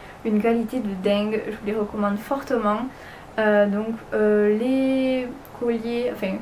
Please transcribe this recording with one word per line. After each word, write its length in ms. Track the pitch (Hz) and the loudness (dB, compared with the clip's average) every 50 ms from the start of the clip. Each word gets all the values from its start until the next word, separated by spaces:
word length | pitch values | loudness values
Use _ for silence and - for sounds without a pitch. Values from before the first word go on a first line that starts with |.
| - - - - - | -18 -18 -16 -6 -2
une 160 | 226 214 208 | 0 2 2
qualité 380 | 220 233 233 233 220 214 254 254 | 4 4 2 2 0 -2 -2 -4
de 140 | 208 196 196 185 190 | -2 -4 -4 -2 0
dingue. 380 | 202 202 208 208 214 220 208 - | 2 2 2 2 0 -2 -2 -4
Je 60 | 214 | -6
vous 140 | 214 - 208 | -8 -6 -6
les 80 | 202 220 | -4 -2
recommande 440 | 220 208 - - 214 202 202 202 | -2 -2 -2 -2 -2 0 0 0
fortement. 640 | 208 - - 277 277 277 - 254 226 208 208 214 226 262 262 - - - - - - - - - | -2 -2 -4 -4 -4 0 -2 -2 0 2 0 0 0 -2 -6 -8 -12 -16 -18 -18 -18 -18 -8 -2
Euh, 280 | 226 220 208 208 208 208 | 0 2 4 6 6 4
donc, 300 | 202 196 208 220 226 226 220 - - 220 | 4 2 0 -2 -4 -4 -6 -6 -4 0
euh, 440 | 214 214 214 208 208 208 208 214 | 2 4 4 4 6 6 4 4
les 720 | 214 247 254 262 269 262 262 269 262 262 262 262 254 247 240 - - - - - - | 2 2 2 2 2 2 2 2 2 2 2 0 -2 -2 -6 -10 -14 -16 -18 -8 -4
colliers, 520 | 240 240 233 220 220 233 240 240 247 240 - | -2 0 0 0 -2 -4 -2 -2 -2 -2 -4
enfin 200 | - 208 190 190 226 | -4 -4 -4 -4 -4